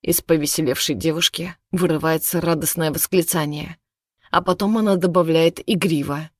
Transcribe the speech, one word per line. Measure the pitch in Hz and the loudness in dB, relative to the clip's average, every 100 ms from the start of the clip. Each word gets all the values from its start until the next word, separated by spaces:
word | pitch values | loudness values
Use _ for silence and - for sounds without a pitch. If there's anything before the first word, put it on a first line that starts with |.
Из | - 165 | 0 -2
повеселевшей | - 165 147 - 156 131 - | 2 0 2 -2 0 -2 -2
девушки | 127 156 156 147 - 175 - _ | -2 -2 0 -2 -2 -10 -12 _
вырывается | 185 175 156 160 160 - 175 | 0 0 0 0 0 0 -2
радостное | 165 165 156 - 160 | 0 -2 -2 -2 -2
восклицание, | 147 - 190 165 170 147 147 151 170 _ _ _ _ _ | -2 0 0 0 -2 -2 -6 -10 -14 _ _ _ _ _
а | - | -2
потом | 180 180 202 226 | 0 0 2 2
она | 220 190 | 2 2
добавляет | 180 175 165 160 165 165 - | 4 2 4 4 4 2 -2
игриво | 208 190 160 143 143 156 _ | 0 2 0 -2 -6 -8 _